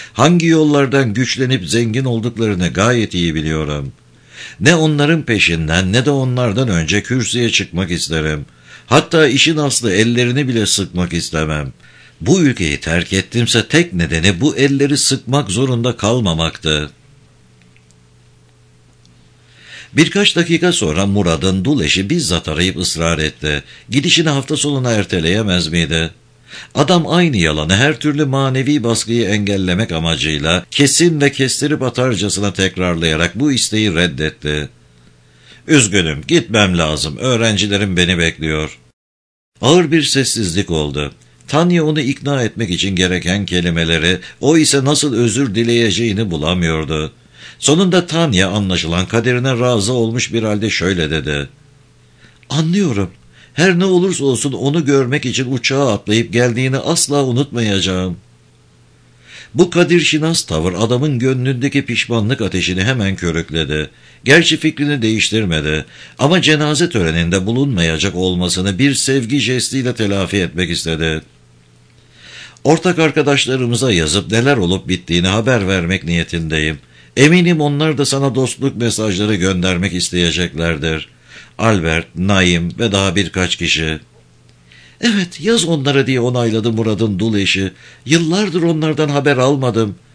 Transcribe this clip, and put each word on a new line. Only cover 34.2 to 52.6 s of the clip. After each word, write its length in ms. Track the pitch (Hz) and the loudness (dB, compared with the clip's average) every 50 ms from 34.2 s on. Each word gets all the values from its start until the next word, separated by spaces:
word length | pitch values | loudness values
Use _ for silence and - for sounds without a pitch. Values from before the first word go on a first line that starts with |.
| 78 78 - - - 73 76 76 73 69 - _ _ _ _ _ _ - - _ _ _ _ _ - - - - - - | -4 -6 -6 -6 -6 -6 -4 -4 -6 -8 -12 _ _ _ _ _ _ -20 -20 _ _ _ _ _ -20 -20 -20 -20 -2 2
"Üzgünüm, 520 | 156 143 110 92 92 98 85 80 73 71 73 - | 4 4 4 4 2 0 0 0 -2 -6 -4 0
gitmem 500 | 165 170 - - 107 110 104 92 90 85 | 0 0 0 0 2 2 2 2 2 0
lazım. 380 | 82 78 78 73 - 78 71 | 0 0 0 -2 -4 -6 -6
Öğrencilerim 800 | 58 - 131 123 110 113 113 107 92 101 104 101 98 107 98 92 | -4 -2 -2 0 0 0 0 0 0 0 0 0 0 0 0 0
beni 220 | 87 87 85 92 85 | 0 2 2 2 0
bekliyor." 600 | 82 82 - - 78 78 78 78 78 76 - - _ _ _ _ _ _ _ _ _ _ _ _ _ _ _ _ | 0 -2 -2 -4 -4 -4 -2 -4 -4 -6 -10 -14 _ _ _ _ _ _ _ _ _ _ _ _ _ _ _ _
Ağır 320 | - 123 160 180 175 147 156 | 2 4 6 6 6 4 2
bir 100 | 165 139 | 0 0
sessizlik 680 | 131 - 135 131 - - 120 107 90 80 98 95 - | 2 0 0 0 0 -2 -2 -2 -2 0 -2 -2 0
oldu. 420 | 85 78 76 73 69 73 73 71 - - _ _ _ _ _ - | -2 -2 -2 -2 -4 -4 -6 -6 -8 -14 _ _ _ _ _ -2
Tanya 360 | - 151 175 180 175 170 156 | 0 2 2 4 2 2 2
onu 160 | 151 151 156 | 0 0 0
ikna 420 | 135 123 139 - - 139 143 135 117 | -2 -2 -4 -4 -4 -4 -2 -2 -2
etmek 280 | 107 - - 113 90 | -2 -2 -4 -4 -4
için 260 | 90 82 87 98 95 | -2 -2 -2 -2 0
gereken 500 | 87 92 90 90 90 85 90 92 101 101 | 0 0 0 0 -2 -2 -2 -2 -2 -2
kelimeleri, 720 | 92 90 90 87 87 82 85 82 80 82 80 78 87 92 90 - - - - | -2 -2 0 0 0 0 0 0 0 0 0 2 0 0 -2 -4 -12 -12 -2
o 180 | - 135 160 165 | 0 2 4 4
ise 260 | 156 147 - 139 131 | 4 4 2 2 2
nasıl 300 | 139 151 147 - 147 120 | 2 0 0 0 0 0
özür 400 | 104 120 113 98 127 143 120 92 | 2 2 2 2 0 -2 0 0
dileyeceğini 760 | 110 117 117 117 117 117 110 87 95 117 117 98 101 113 98 | 0 0 2 2 2 2 2 0 0 0 0 0 0 -2 -2
bulamıyordu. 840 | 85 76 73 80 90 92 87 82 80 80 78 73 80 78 78 78 - - _ _ _ - - - - - | -2 -2 -2 -2 0 0 0 0 0 -2 -2 -4 -4 -4 -4 -6 -10 -16 _ _ _ -20 -20 -20 -16 -4
Sonunda 480 | - - 147 165 202 180 175 180 175 | 0 2 4 4 4 4 2 2 0
Tanya 420 | - 156 165 170 151 104 90 95 92 | 0 -2 0 0 2 2 2 2 2
anlaşılan 580 | 95 107 101 92 90 85 87 80 95 92 92 | 0 -2 -2 -2 -2 -2 -2 -2 -2 -2 -2
kaderine 520 | 87 107 117 120 127 123 123 123 135 131 117 | 0 -2 -2 0 0 0 0 0 -2 0 0
razı 340 | 123 123 123 110 95 107 127 | 0 2 2 0 0 0 0
olmuş 400 | 120 113 113 113 127 - - - | 0 0 0 -2 -4 -4 -2 -2
bir 100 | 117 113 | -2 -2
halde 280 | 110 104 104 110 107 | 0 -2 -2 -2 -2
şöyle 400 | - - 82 92 98 87 80 76 | -2 -2 0 0 0 0 -2 -2
dedi. 380 | 80 78 67 73 73 71 71 69 - _ _ - _ _ _ _ _ _ _ _ _ _ - - _ _ - _ | -2 -4 -2 -4 -4 -4 -6 -8 -12 _ _ -20 _ _ _ _ _ _ _ _ _ _ -20 -20 _ _ -12 _
"Anlıyorum. 600 | 135 151 | -2 -2